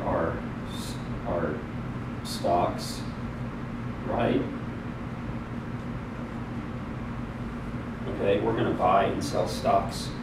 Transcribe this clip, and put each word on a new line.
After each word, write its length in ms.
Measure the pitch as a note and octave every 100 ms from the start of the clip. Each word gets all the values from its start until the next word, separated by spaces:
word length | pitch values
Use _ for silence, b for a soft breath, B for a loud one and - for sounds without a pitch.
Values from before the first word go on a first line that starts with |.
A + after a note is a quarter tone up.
our 320 | - - - - - - -
s-, 220 | - - - - A#2+ -
our 280 | E2+ - - - - - - - -
stocks, 800 | - - - - F4 - - - - - - - - - - - - - -
right? 340 | - - - - - - - - - - - - - - - - - - - - - - - - - - - - - - - - - - - - - - - -
Okay, 260 | - G2+ G2+
we're 160 | A2+ A2+
gonna 180 | -
buy 300 | - - -
and 180 | - -
sell 260 | - - -
stocks 600 | - - G2 G2 - - -